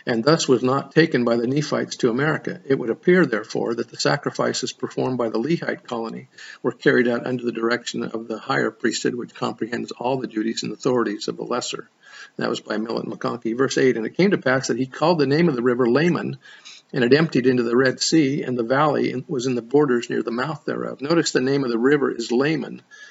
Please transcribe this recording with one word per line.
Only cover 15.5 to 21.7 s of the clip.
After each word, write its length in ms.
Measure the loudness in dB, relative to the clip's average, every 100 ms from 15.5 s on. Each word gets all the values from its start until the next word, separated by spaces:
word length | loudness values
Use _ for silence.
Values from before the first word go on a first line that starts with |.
| 2
the 80 |
river 260 | 0 2 4
Laman, 480 | 4 4 0 -4 -8 -16 -20 -20 -20 _
and 120 | 0
it 100 | 4
emptied 320 | 6 4 2 2
into 180 | 2
the 140 | 2 4
Red 220 | 2 0
Sea, 420 | 0 2 2 0
and 160 | -4 -4
the 60 |
valley 480 | 0 2 2 2 0
in, 120 | -4 -6
was 180 | -4 -2
in 100 | -4
the 60 |
borders 480 | 2 2 4 2 0
near 140 | -4
the 80 | -2
mouth 320 | -4 -4 -6 -6
thereof." 360 | -6 -6 -8
Notice 300 | 0 2 2
the 80 | 0
name 240 | 2 0
of 60 |
the 80 | 0